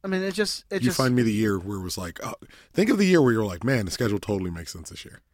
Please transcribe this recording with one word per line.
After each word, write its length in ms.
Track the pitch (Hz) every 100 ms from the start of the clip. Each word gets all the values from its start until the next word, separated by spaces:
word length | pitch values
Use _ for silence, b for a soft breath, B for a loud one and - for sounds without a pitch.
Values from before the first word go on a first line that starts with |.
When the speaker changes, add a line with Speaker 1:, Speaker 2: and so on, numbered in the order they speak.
Speaker 1:
I 40 | 190
mean, 140 | 190
it 120 | 190
just, 300 | 202 208 - _
it 120 | 196
Speaker 2:
You 60 | -
Speaker 1:
just 60 | 165
Speaker 2:
find 180 | 131 123
me 60 |
the 100 | 113
year 260 | 107 110 98
where 200 | 95 101
it 40 |
was 160 | 90 -
like, 220 | 87 -
oh, 100 | 110 - - B B
think 180 | - 208
of 80 | 220
the 80 | 196
year 140 | 175
where 120 | 127
you're 120 | 113
like, 200 | 104 87
"Man, 220 | 117 131 95
the 40 |
schedule 300 | - 117 101
totally 300 | - 101 92
makes 200 | 85 82
sense 180 | 87 80
this 140 | -
year." 160 | - 65 _